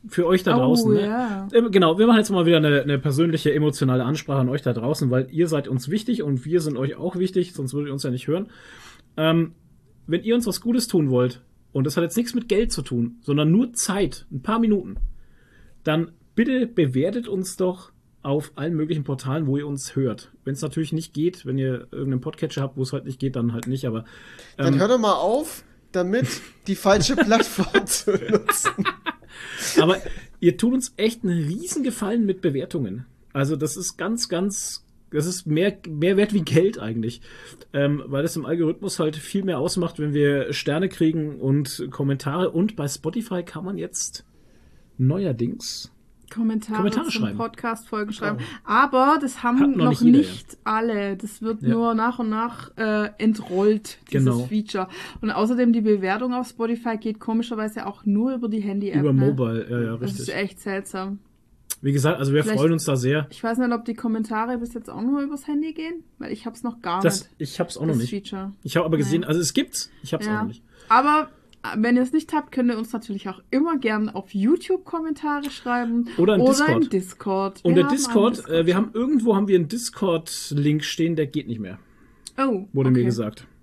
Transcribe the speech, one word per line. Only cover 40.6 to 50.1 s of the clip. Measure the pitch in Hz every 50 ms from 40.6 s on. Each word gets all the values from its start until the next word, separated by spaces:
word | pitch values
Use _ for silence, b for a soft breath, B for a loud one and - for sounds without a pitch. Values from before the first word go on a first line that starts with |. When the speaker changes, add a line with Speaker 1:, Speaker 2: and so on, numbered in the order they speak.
| - - 143 156 190 190
Speaker 1:
kriegen | - - 170 160 160 165 151 151 143 -
und | - 135 135 147 147 131 - - 151 139
Kommentare. | 131 - 143 139 139 131 - 143 139 175 185 180
Und | - 165 185 214 -
bei | - 143 143
Spotify | - - - 160 165 247 214 - 190 180 175
kann | 175 - 160 185
man | 185 202 175
jetzt | 160 185 - - - - - - - _ b b b b b b b b b b b b b -
neuerdings | 127 131 151 190 202 175 127 110 120 120 - - - - - - - - _ _ _ _ _ _ _ - -
Speaker 2:
Kommentare | 220 233 220 220 220 220 - 214 214
Speaker 1:
Kommentare | 208 208 214 226 -
Speaker 2:
zum | 320 - 220
Speaker 1:
schreiben. | 220 214 196 208
Speaker 2:
Podcast-Folgen | 226 226 - - - 233 226 226 - - - 214 208 208
schreiben. | 214 - 220 202 208 214
Speaker 3:
Oh. | B B B B B
Speaker 2:
Aber | - 214 226 269 277 269 254 262 277 302 311
das | 285 254 - - -
haben | 240 240 262
Speaker 1:
Hat | 285 285
noch | 269 196
Speaker 2:
noch | 156 151
Speaker 1:
nicht | 147 -
jeder, | - -